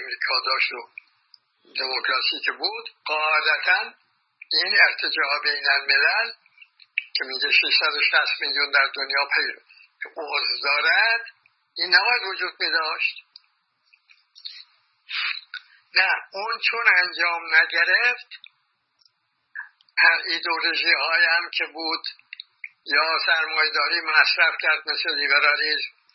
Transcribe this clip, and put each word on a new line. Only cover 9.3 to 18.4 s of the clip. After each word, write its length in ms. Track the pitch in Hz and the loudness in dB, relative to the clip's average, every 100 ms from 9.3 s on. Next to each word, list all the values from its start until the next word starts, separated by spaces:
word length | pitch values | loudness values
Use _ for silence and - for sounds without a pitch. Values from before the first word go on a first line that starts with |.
| 143 | -2
پی-، 260 | - - _ - _ - - - | -2 -6 _ -20 _ -20 -16 -12
عضو 440 | 147 147 147 - | -6 -4 -4 -4
دارد، 640 | 143 147 160 180 226 233 226 - _ _ _ - | -2 0 2 2 2 0 -4 -20 _ _ _ -8
این 180 | 175 180 | 2 2
نباید 280 | 214 247 | 2 -2
وجود 300 | 196 185 180 - | -2 -6 -6 -4
می‌داشت. 640 | 175 160 156 165 - - - - _ _ _ _ _ _ _ _ _ _ - - - _ _ _ - - - - - - - _ _ - | -2 -2 -2 -4 -6 -6 -18 -20 _ _ _ _ _ _ _ _ _ _ -20 -20 -20 _ _ _ -10 -6 -4 -6 -10 -16 -16 _ _ 0
نه، 140 | 190 165 - | 2 0 -4
اون 260 | 196 220 - | -8 -6 -2
چون 260 | - 226 226 185 | -2 2 4 4
انجام 520 | 180 170 175 170 165 160 | 2 0 0 -2 2 4
نگرفت، 720 | 170 170 170 185 240 247 - - | 4 2 2 4 2 -2 -8 -20